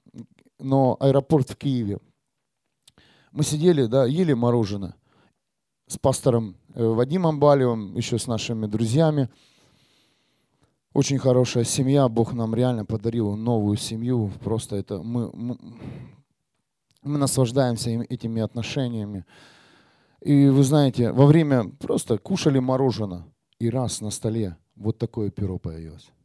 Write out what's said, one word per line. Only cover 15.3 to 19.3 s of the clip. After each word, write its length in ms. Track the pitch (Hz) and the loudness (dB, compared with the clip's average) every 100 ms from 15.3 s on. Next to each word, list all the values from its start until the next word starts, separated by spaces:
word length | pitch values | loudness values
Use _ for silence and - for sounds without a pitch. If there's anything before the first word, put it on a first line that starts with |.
мы, 240 | - 120 - - - - - - - _ _ _ _ _ _ _ _ | -8 -10 -12 -14 -18 -16 -16 -18 -20 _ _ _ _ _ _ _ _
мы 160 | 139 147 | -6 -2
наслаждаемся 720 | 135 135 120 135 127 117 123 | 0 2 0 2 0 -2 -4
им, 100 | 113 | -4
этими 420 | - 127 113 113 | -6 -8 -6 -4
отношениями. 800 | 107 120 107 147 123 117 104 98 - | -4 -4 -8 -6 -6 -6 -8 -10 -12